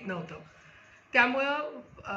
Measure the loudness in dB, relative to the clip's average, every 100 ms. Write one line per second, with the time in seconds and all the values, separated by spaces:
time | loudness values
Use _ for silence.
0 | -2 -6 -6 -12 -16 -20 -20 -20 -20 -20
1 | 0 4 6 4 0 0 -2 -8 -16 -16
2 | -6